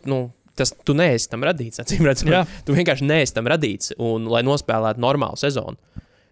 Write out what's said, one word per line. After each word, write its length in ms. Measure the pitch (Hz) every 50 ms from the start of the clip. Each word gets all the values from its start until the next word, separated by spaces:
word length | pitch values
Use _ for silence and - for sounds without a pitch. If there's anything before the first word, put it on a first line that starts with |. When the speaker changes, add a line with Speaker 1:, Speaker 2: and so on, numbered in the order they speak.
| -
Speaker 1:
nu, 140 | 135 135 131 123 120 - _ _ _ _
tas, 220 | - 127 - - - -
tu 100 | - 139
neesi 380 | 151 180 160 123 113 - -
tam 160 | 117 117 139
radīts, 320 | 165 180 139 120 113 - -
acīm 240 | 113 - - - 165
redzot. 260 | 139 131 - - 151
Speaker 2:
Jā. 120 | 170 185 165 - - - -
Speaker 1:
Tu 80 | 147 143
vienkārši 320 | 175 175 165 135 131 139
neesi 260 | 139 156 160 135 - -
tam 120 | 113 113
radīts, 480 | 123 160 165 151 110 98 - - - -
un, 320 | - 117 113 113 113 113
lai 160 | 113 117 120 120
nospēlētu 560 | 135 143 143 - - 113 110 110 110 110 117
normālu 400 | 117 131 139 143 127 - - -
sezonu. 400 | - 143 135 - - - 135 - _ _ - - - _ _ _ _ _